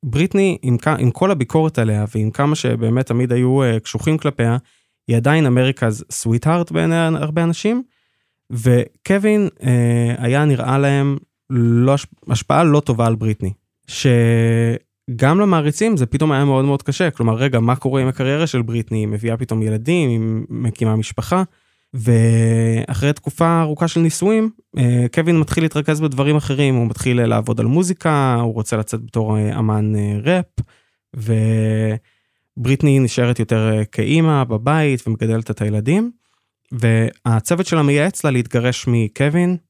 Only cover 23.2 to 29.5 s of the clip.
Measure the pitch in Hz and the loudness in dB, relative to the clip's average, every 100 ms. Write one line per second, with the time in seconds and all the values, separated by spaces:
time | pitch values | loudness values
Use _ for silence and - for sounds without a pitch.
23.2 | - - 165 165 160 151 165 165 165 - | -6 -2 0 2 0 -2 -2 0 0 0
24.2 | 185 220 220 220 _ - 123 123 120 - | 0 0 0 -4 _ -2 2 2 0 0
25.2 | 165 165 151 - 160 151 147 151 156 131 | 2 2 2 0 -2 -2 -2 -2 -2 0
26.2 | 139 151 147 139 143 127 117 101 - 123 | 0 0 0 0 2 2 0 -2 -2 0
27.2 | 117 113 110 113 113 143 185 185 170 151 | 2 0 0 -2 0 0 0 -2 0 2
28.2 | 135 120 117 113 110 113 107 110 113 117 | 2 0 0 -4 -4 -4 -4 -6 -6 -4
29.2 | 110 107 107 | -2 0 0